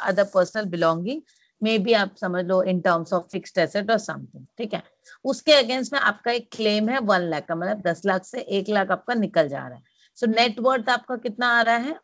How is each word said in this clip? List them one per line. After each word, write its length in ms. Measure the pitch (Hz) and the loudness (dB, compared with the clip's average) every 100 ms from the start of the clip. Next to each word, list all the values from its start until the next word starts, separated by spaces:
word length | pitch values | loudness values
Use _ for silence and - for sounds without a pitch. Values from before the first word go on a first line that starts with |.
| - | -2
other 160 | 190 196 | 0 2
personal 340 | 190 175 170 202 | 2 0 -2 -4
belonging, 480 | 170 165 165 185 302 - _ _ - | 0 2 2 -2 -6 -10 _ _ -4
maybe 320 | 214 220 196 | 0 0 4
आप 200 | 226 196 - | 2 2 -4
समझ 240 | 190 180 180 | -4 -2 0
लो 160 | 185 185 | 2 2
in 100 | 185 | 2
terms 300 | 185 170 165 | 2 2 0
of 180 | 180 170 185 | -4 -4 -10
fixed 260 | - - 160 | -6 -2 0
asset 200 | 202 202 | -2 0
or 80 | 220 | -2
something, 460 | 208 143 135 143 131 - | -2 -10 -12 -20 -20 -12
ठीक 160 | 233 | -8
है। 80 | 185 - _ - - | -8 -12 _ -20 -10
उसके 360 | 254 262 - 294 | -4 -2 4 4
against 300 | 233 262 254 | 4 -2 -4
में 80 | 277 | -2
आपका 320 | 220 208 240 | -2 -2 -2
एक 180 | 240 233 - | -4 -4 -2
क्लेम 320 | 214 208 214 | 0 0 0
है 100 | 262 208 | 0 2
वन 180 | 190 175 | 2 2
लाख 160 | 151 143 | -4 -4
का, 80 | |
मतलब 280 | 165 180 214 190 | -6 -4 -4 -2
दस 160 | - 196 | -2 0
लाख 180 | 190 | -2
से 160 | - - | -4 -12
एक 280 | - 196 196 | -4 -4 0
लाख 220 | 208 190 | 0 0
आपका 240 | 180 - | -2 -2
निकल 340 | 240 190 170 147 | -2 0 2 0
जा 180 | 139 127 | -2 -10
रहा 100 | 123 | -16
है। 60 | _ _ _ - | _ _ _ -4
So 80 | 233 | 0
net 280 | 226 240 233 | 2 2 2
worth 260 | 247 262 254 | 0 0 0
आपका 280 | 240 - 254 | -2 -2 -8
कितना 300 | 254 214 247 233 | -6 -2 2 2
आ 20 | |
रहा 140 | 226 233 | 4 2
है? 180 | 254 330 | -2 -10